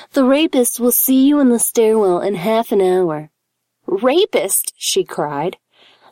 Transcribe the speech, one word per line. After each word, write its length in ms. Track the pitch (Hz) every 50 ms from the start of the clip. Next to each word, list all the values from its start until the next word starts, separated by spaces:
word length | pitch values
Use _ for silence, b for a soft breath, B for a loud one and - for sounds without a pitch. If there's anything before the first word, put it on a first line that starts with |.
| B B -
"The 100 | 285 262
rapist 560 | 247 269 294 320 - - 262 247 - - -
will 120 | 233 247
see 360 | 233 - - 262 262 262 262 285
you 120 | 294 294
in 100 | 277 247
the 100 | 240 220
stairwell 600 | - - - 233 226 220 220 220 208 185 175 175
in 140 | - 196 202
half 360 | 175 165 220 220 226 226 -
an 100 | - 196
hour." 480 | 185 185 185 185 180 165 151 151 151 - _ _ _ _ _ _ _ _ _ _ -
"Rapist?" 880 | - - 196 240 254 277 359 440 - - 190 151 196 - - - - -
she 280 | _ - - - 196 180
cried. 540 | - - - 156 147 147 143 156 190 - _ _ b b b b b b b b b